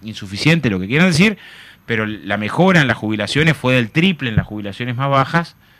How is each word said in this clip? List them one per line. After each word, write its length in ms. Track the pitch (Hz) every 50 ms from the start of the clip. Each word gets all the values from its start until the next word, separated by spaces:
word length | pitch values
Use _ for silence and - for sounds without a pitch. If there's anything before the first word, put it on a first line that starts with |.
insuficiente, 680 | - 110 107 - 107 95 98 98 - 147 165 165 131 120
lo 100 | 98 92
que 80 | 92 98
quieran 180 | 127 151 180
decir, 320 | 190 160 143 196 220 202 - - - - - - - - _ _
pero 180 | - 117 110 107
la 320 | 107 107 95 73 95 101
mejora 440 | 104 107 104 98 127 175 190 185 165
en 80 | 143 120
las 80 | 113
jubilaciones 600 | - 110 107 110 107 104 98 - 139 160 160 -
fue 180 | - - 127 131
del 160 | 127 117 104
triple 360 | - 156 175 190 175 143 139 120
en 60 | 107
las 120 | 104 95
jubilaciones 500 | - 104 107 101 101 98 - 120 127 120
más 120 | 120 139 139
bajas, 460 | 139 135 131 127 147 170 170 - - _ _ _ _